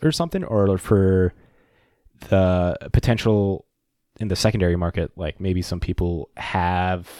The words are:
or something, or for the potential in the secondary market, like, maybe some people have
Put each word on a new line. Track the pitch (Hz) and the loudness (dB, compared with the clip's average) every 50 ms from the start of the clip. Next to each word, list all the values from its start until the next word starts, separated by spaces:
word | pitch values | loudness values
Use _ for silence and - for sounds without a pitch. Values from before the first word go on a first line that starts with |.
or | - 156 | -2 -2
something, | 151 - 170 165 - 190 | 0 0 -4 -4 -4 -6
or | - - 110 104 101 98 95 95 | -4 -2 0 2 4 4 2 0
for | - - 110 98 98 95 95 92 92 87 - - _ _ _ _ _ _ _ _ _ _ _ _ _ _ _ _ - - | 2 2 4 4 4 4 4 4 2 2 0 -4 _ _ _ _ _ _ _ _ _ _ _ _ _ _ _ _ -4 0
the | - 95 92 92 92 90 87 90 - - - - | 2 2 4 4 2 2 0 0 -2 -4 -6 0
potential | - - - - 117 107 - 113 107 104 101 98 95 - - _ _ _ _ _ _ _ _ _ _ _ | 0 2 2 2 0 2 2 2 2 2 2 0 -2 -6 -8 _ _ _ _ _ _ _ _ _ _ _
in | 110 | -4
the | 101 92 | -4 -2
secondary | - - 107 107 107 90 87 87 | 0 2 0 2 2 2 2 2
market, | 90 87 85 - - - - - | 0 -2 -2 -2 -4 -6 -6 -8
like, | - 90 78 - - | -8 -8 -8 -8 -6
maybe | 92 95 92 90 | -4 -2 -2 -2
some | 87 - 95 87 | -2 -4 -6 -6
people | - - 90 - 90 87 87 80 - - _ | -4 -4 -2 -2 -2 -2 -2 -4 -8 -12 _
have | - - - - 95 87 87 90 90 90 92 92 90 85 - - | -14 -12 -4 -2 -2 0 0 0 0 -2 -2 -4 -6 -8 -14 -20